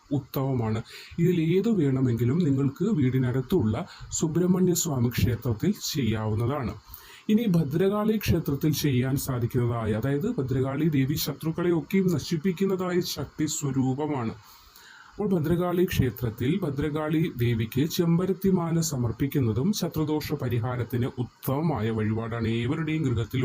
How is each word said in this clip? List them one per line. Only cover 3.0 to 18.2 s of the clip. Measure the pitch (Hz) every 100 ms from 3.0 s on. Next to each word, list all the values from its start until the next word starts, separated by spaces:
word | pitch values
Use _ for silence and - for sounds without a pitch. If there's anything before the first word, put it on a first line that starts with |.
| 131 131 123 127 135 185 107 110 190 - - -
സുബ്രഹ്മണ്യ | 160 160 180 185 185 170
സ്വാമി | 165 131 120 -
ക്ഷേത്രത്തിൽ | - 117 120 110 165 208 -
ചെയ്യാവുന്നതാണ്. | 151 107 113 110 107 117 147 113 - - - - - -
ഇനി | 214 233 170
ഭദ്രകാളി | 139 165 196 208 214 220
ക്ഷേത്രത്തിൽ | - 175 156 139 160 135
ചെയ്യാൻ | 151 123 131 135 -
സാധിക്കുന്നതായ, | 123 113 127 120 117 110 107
അതായത് | 139 143 208 196
ഭദ്രകാളി | 131 131 131 143 160 143
ദേവി | 135 156 -
ശത്രുക്കളെയൊക്കെയും | 139 160 160 175 170 143 196 185 156
നശിപ്പിക്കുന്നതായ | - 165 196 170 196 185 185 180 175 -
ശക്തി | 135 - 156 -
സ്വരൂപമാണ്. | 139 131 131 131 151 135 113 - - - - - - - -
അപ്പോൾ | - 208
ഭദ്രകാളി | 185 151 170 180 180 175
ക്ഷേത്രത്തിൽ | - 117 - 120 104 120 196
ഭദ്രകാളി | 170 131 156 151 156 160 175 -
ദേവിക്ക് | 120 110 117 123 165 -
ചെമ്പരത്തി | 170 170